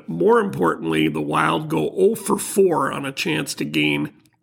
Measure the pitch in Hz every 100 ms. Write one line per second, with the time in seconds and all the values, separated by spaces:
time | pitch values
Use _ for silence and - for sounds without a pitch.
0 | - 165 185 233 202 - 82 - 82 78
1 | 78 76 73 78 78 82 156 156 - -
2 | 196 226 - 202 - 208 190 147 139 143
3 | 139 135 185 151 143 - 151 156 147 147
4 | 151 - _ _